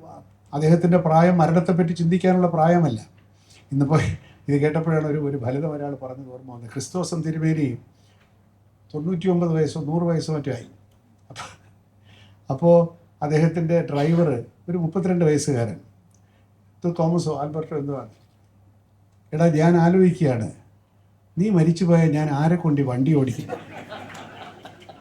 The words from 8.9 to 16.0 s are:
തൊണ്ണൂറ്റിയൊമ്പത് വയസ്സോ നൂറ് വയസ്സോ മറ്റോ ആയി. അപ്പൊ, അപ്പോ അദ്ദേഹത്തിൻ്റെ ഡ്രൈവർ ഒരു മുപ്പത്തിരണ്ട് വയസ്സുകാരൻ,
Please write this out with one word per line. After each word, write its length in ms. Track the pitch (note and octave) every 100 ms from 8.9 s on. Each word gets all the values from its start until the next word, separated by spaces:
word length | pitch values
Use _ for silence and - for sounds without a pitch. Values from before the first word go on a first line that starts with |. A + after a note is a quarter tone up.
തൊണ്ണൂറ്റിയൊമ്പത് 580 | D3+ D#3+ F3+ F#3 F3 E3+
വയസ്സോ 260 | D#3+ D3+ D#3+
നൂറ് 220 | C#3+ E3
വയസ്സോ 280 | E3+ E3 D#3+
മറ്റോ 180 | D3+ C#3
ആയി. 180 | A#2 - - _ _ _ _ -
അപ്പൊ, 140 | - - - _ _ _ _ _ - - _ -
അപ്പോ 220 | C3 E3+ E3+ E3 - _ _
അദ്ദേഹത്തിൻ്റെ 560 | D3 D3+ E3 F3 D#3+ E3+
ഡ്രൈവർ 480 | D3 C#3+ D3+ E3+ E3 A#2+ - _ -
ഒരു 80 | F3+
മുപ്പത്തിരണ്ട് 480 | D#3+ G3 F3+ F3 D#3+
വയസ്സുകാരൻ, 520 | D3 - B2 G#2+ E2 - _